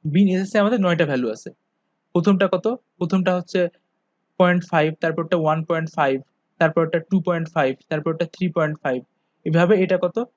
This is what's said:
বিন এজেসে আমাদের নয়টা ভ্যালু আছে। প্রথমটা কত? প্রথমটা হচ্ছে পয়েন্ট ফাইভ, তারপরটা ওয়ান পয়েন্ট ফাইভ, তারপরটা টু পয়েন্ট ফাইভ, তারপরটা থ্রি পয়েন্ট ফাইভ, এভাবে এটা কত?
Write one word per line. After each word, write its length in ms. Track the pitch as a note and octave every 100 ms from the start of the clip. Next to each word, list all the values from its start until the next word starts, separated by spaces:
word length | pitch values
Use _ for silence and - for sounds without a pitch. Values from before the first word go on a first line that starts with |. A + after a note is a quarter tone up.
| D#3
বিন 140 | D#3 G3+ F#3
এজেসে 220 | G3 G#3+
আমাদের 160 | G3+ B3 F#3
নয়টা 200 | E3 D3+
ভ্যালু 180 | C3+ B2 A2
আছে। 140 | - - _ _ _ _ _
প্রথমটা 320 | F3 E3+ F#3+ F#3+
কত? 120 | F3+ G#3+ B3 _ _
প্রথমটা 320 | F3 F#3+ F3+ F3+
হচ্ছে 220 | F3 F#3 F3 _ _ _ _ _ _ _
পয়েন্ট 220 | F3+ F3+ -
ফাইভ, 180 | E3 D#3 D#3
তারপরটা 320 | E3 E3 D#3+ F3
ওয়ান 160 | D#3 D#3 D#3+
পয়েন্ট 200 | E3 D#3+ -
ফাইভ, 180 | C#3+ C3+ - _ _ _
তারপরটা 380 | E3 E3 D#3+ E3 -
টু 80 | F#3+ E3+
পয়েন্ট 200 | E3+ D#3+ -
ফাইভ, 160 | C3+ C3 _
তারপরটা 360 | D#3 D#3 D#3+ E3+
থ্রি 120 | - F#3 D#3+
পয়েন্ট 200 | D#3 D3+
ফাইভ, 160 | C#3+ B2+ B2+ _ _ _ E3+
এভাবে 280 | E3 F3 G#3
এটা 140 | F#3 F3+
কত? 140 | F3+ A3 B3